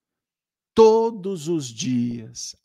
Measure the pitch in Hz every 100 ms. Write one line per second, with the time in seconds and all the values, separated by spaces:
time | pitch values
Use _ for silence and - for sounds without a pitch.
0 | _ _ _ _ _ _ _ - 220 220
1 | 226 220 185 190 147 170 127 113 127 123
2 | 120 117 113 117 - -